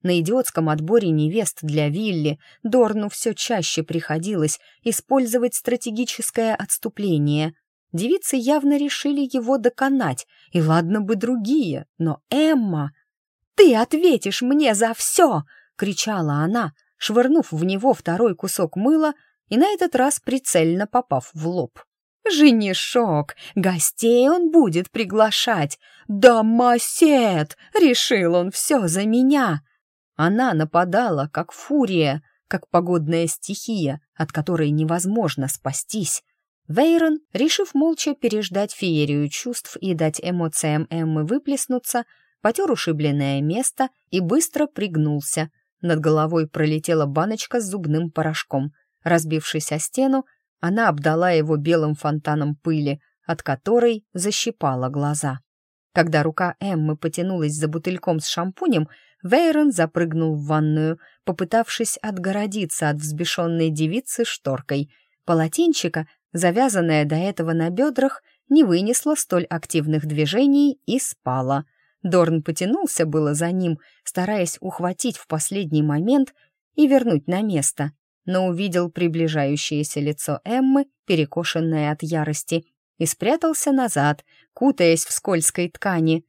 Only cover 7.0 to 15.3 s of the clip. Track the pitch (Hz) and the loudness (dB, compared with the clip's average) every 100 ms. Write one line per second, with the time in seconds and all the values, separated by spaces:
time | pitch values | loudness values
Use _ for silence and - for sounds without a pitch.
7 | 202 156 147 147 156 - _ _ _ 170 | 0 2 2 0 -2 -6 _ _ _ -6
8 | 226 370 - 262 233 294 277 285 285 - | 0 -2 0 -2 2 2 2 2 0 -4
9 | 285 285 269 262 226 269 233 - 269 269 | -2 -2 -2 -2 0 2 0 0 0 0
10 | 180 123 - _ _ 175 156 165 170 214 | 0 -4 -10 _ _ 0 4 2 2 -2
11 | 202 214 240 247 208 302 196 139 - _ | -2 -2 -2 -2 0 0 0 -4 -10 _
12 | 165 - _ 269 311 285 208 160 143 _ | -4 -4 _ 0 2 2 0 -2 -4 _
13 | _ _ _ _ _ - 370 220 240 311 | _ _ _ _ _ 6 8 8 2 2
14 | 359 262 196 - 247 294 277 208 226 226 | 2 2 -2 -4 0 2 2 2 0 -2
15 | - - 320 | -2 4 4